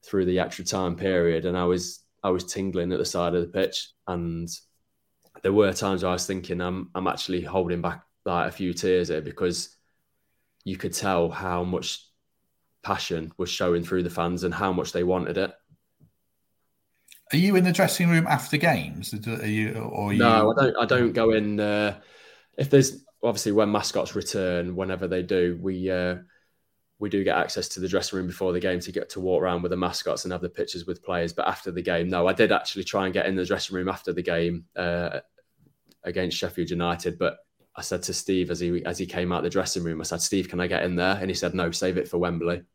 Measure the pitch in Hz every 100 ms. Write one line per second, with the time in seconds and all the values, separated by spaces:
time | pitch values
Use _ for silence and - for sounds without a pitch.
0 | - 98 90 90 87 - 87 95 92 85
1 | 95 92 85 82 87 90 90 90 90 -
2 | _ _ 101 92 87 - 95 90 87 90
3 | 87 90 87 87 85 95 92 - - _
4 | - 90 85 85 170 - _ _ _ _
5 | _ _ _ - 95 101 101 92 101 95
6 | 90 90 - 95 87 87 90 92 - 92
7 | 92 - - 90 - 95 87 87 85 85
8 | _ _ - 87 82 - 92 85 95 90
9 | 85 78 76 - 92 85 - _ _ _
10 | _ _ _ _ _ _ - 90 98 -
11 | 101 90 85 - 92 87 90 90 - -
12 | _ _ _ _ _ _ _ _ - 95
13 | - 85 80 - 87 - 92 87 85 92
14 | 87 87 85 90 90 85 98 90 - 90
15 | 90 90 87 92 95 - _ _ _ _
16 | - _ _ _ _ _ _ _ _ _
17 | _ - _ 151 190 190 180 170 175 -
18 | 175 165 165 143 - 151 165 - 76 76
19 | 101 107 107 113 107 107 107 110 110 -
20 | 101 104 120 113 107 113 135 - 117 127
21 | 120 113 113 110 104 104 104 104 104 101
22 | - - - - _ - 139 143 135 -
23 | - _ 120 104 110 104 107 104 - 101
24 | - 104 - 107 92 87 90 90 92 92
25 | 92 92 87 95 90 85 95 92 92 90
26 | 90 90 - _ _ _ _ _ _ _
27 | 104 101 92 - - - 90 - 90 92
28 | - 95 90 85 92 87 92 90 87 87
29 | - - 92 90 92 90 87 90 90 -
30 | - 65 92 90 87 - - 90 85 87
31 | - 87 85 85 78 85 98 90 90 87
32 | 87 92 90 95 107 104 - 101 90 104
33 | 95 92 87 95 92 95 - 95 92 92
34 | - 87 87 85 85 85 - - 87 87
35 | 87 - - _ _ _ _ _ _ _
36 | 90 90 90 - 90 - 85 87 87 87
37 | 90 85 85 - _ _ _ - - 90
38 | - 90 - 95 87 85 87 87 - 87
39 | - 90 90 87 87 95 92 - 82 80
40 | 80 85 - 98 90 90 90 92 92 90
41 | 92 98 95 90 90 92 85 85 92 90
42 | 90 87 87 85 85 87 -